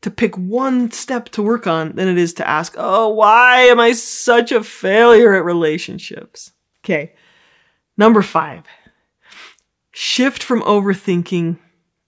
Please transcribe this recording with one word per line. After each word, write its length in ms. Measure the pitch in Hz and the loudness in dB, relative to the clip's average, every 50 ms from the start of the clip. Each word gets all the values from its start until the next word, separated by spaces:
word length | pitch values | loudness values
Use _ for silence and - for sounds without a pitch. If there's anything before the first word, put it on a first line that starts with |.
| - | -10
to 80 | 202 | -10
pick 280 | 185 - 233 214 - 185 | -6 -4 -4 -4 -4 -6
one 540 | 180 185 208 247 262 269 254 247 247 233 - | -10 -6 -4 -4 -2 -2 -2 -2 -4 -4 -6
step 380 | - - - 262 240 240 - | -12 -10 -8 -8 -10 -10 -10
to 120 | - - 208 | -8 -6 -4
work 240 | 208 233 233 226 | -2 -2 -4 -2
on 300 | 190 165 160 160 160 - | -4 -4 -4 -4 -8 -6
than 100 | - 185 | -4 -4
it 100 | 190 180 | -2 0
is 160 | 175 175 165 170 | 0 -2 -2 -4
to 140 | - - - | -8 -4 -2
ask, 280 | 147 156 170 - - | -2 -4 -4 -6 -10
"Oh, 320 | - - - 185 214 226 220 | -8 -6 -2 0 0 0 0
why 540 | 214 214 214 208 220 233 247 247 247 254 247 | 0 2 4 4 6 6 6 4 6 6 6
am 180 | 247 247 240 | 6 6 6
I 100 | 233 233 | 4 2
such 640 | 254 233 - - - - - - 240 233 226 226 277 | 0 0 -4 -8 -8 -6 0 2 2 2 2 0 -2
a 100 | 226 208 | -4 -4
failure 720 | - - - - 185 196 220 233 240 233 214 240 220 196 | -4 -18 -8 -4 0 2 4 6 6 6 6 6 6 4
at 100 | 185 156 | 2 0
relationships?" 1080 | 170 175 170 165 156 151 175 - - 190 196 - - - - - _ _ - - - _ _ _ _ _ _ _ | -2 -2 -2 -2 -2 -4 -4 -8 -12 -16 -16 -16 -16 -18 -18 -20 _ _ -20 -20 -20 _ _ _ _ _ _ _
Okay. 300 | - 185 151 143 165 _ _ _ _ _ _ _ _ _ _ _ _ _ _ _ _ _ | -6 -6 -6 -6 -8 _ _ _ _ _ _ _ _ _ _ _ _ _ _ _ _ _
Number 260 | - 208 226 233 214 190 | 2 2 4 4 4 2
five, 400 | - - 175 156 151 127 - _ _ - _ _ _ _ _ _ _ _ _ _ _ - - - - _ _ _ _ _ _ _ _ | 0 -4 -6 -6 -6 -12 -20 _ _ -20 _ _ _ _ _ _ _ _ _ _ _ -20 -20 -20 -20 _ _ _ _ _ _ _ _
shift 540 | _ - - - - - 247 269 262 - - | _ -12 -10 -8 -2 -2 -2 -2 -2 -6 -8
from 180 | - 247 226 - | -6 -6 -4 -2
overthinking 960 | - 208 208 196 202 190 185 - - 180 175 175 - 196 175 170 165 170 - _ _ _ _ _ _ _ _ _ | -2 -2 -2 0 -2 -4 -4 -4 -4 -4 -4 -4 -4 -4 -4 -4 -4 -6 -8 _ _ _ _ _ _ _ _ _